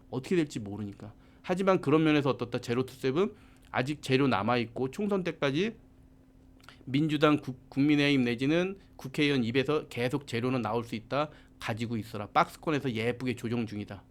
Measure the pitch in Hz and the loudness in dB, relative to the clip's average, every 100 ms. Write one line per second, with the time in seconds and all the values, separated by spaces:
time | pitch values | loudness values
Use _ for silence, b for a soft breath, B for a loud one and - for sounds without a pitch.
0 | - 127 131 180 156 127 101 101 104 98 | -10 -8 0 0 0 -4 -8 -8 -10 -10
1 | 104 - b b - 185 196 185 135 156 | -16 -18 b b -4 0 4 4 4 4
2 | 160 151 139 117 117 123 123 120 131 - | 6 4 2 0 -4 -6 -2 -2 -2 -2
3 | 135 147 208 B B B B 113 131 151 | -2 0 0 B B B B -4 -2 -4
4 | - 131 139 98 107 123 113 117 131 165 | 2 4 4 2 2 0 0 -4 -6 -4
5 | 208 196 175 160 139 143 220 - - - | -2 -2 -2 -2 0 0 -2 -4 -20 -20
6 | - - _ - - - - B - 135 | -20 -20 _ -20 -20 -20 -20 B -2 0
7 | 160 147 156 147 - 127 - 135 143 147 | 2 4 4 4 0 -12 -6 0 4 4
8 | 143 139 120 120 139 165 190 196 b - | 4 2 0 0 0 2 0 -6 b -16
9 | 131 156 147 139 113 131 127 151 147 117 | -8 0 2 2 2 0 0 -2 -2 -4
10 | 123 139 - 117 123 127 107 117 113 113 | -2 -4 -4 -4 -2 -2 -2 -4 -4 -10
11 | - 135 151 B B - - 113 117 113 | -4 -4 -4 B B -12 -8 -6 -4 -6
12 | 101 107 101 147 170 - 170 143 135 110 | -6 -10 0 2 0 -2 -2 0 0 0
13 | 117 120 127 117 113 120 107 104 101 98 | -2 -2 -4 -4 -2 -2 -2 -6 -10 -12
14 | - | -14